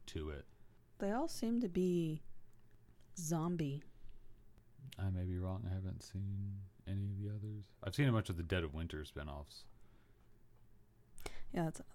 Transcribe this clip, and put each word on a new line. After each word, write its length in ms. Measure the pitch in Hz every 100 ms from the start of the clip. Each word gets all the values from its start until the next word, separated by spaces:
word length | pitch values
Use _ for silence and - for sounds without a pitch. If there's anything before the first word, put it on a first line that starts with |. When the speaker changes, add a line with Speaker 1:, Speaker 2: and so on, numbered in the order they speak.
| -
Speaker 1:
to 220 | - 78
it. 160 | 71 - - - - - -
Speaker 2:
They 120 | 196
all 160 | 226 320
seem 320 | - 226 233
to 60 | 233
be 540 | 180 185 175 165 156 - - - - - - - - - -
zombie. 640 | 156 165 165 175 147 143 - - - - - - - - - - 135 -
Speaker 1:
I 100 | 95
may 140 | 92
be 140 | 90 90
wrong. 240 | 92 95 95
I 40 |
haven't 300 | 95 92 -
seen 500 | - 95 98 101 101 98 95 - -
any 140 | 98 101
of 120 | 101
the 100 | 104
others. 360 | 104 107 104 98 -
I've 120 | 98 98
seen 120 | 139
a 40 |
bunch 180 | 113 -
of 80 | 85
the 60 |
Dead 200 | 85 92
of 100 | 80 78
Winter 280 | 82 76
spinoffs. 600 | 73 - 73 71 73 - - - - - - - - - - - - - - - - - - - -
Speaker 2:
Yeah, 100 | 180
that's 180 | 160 - -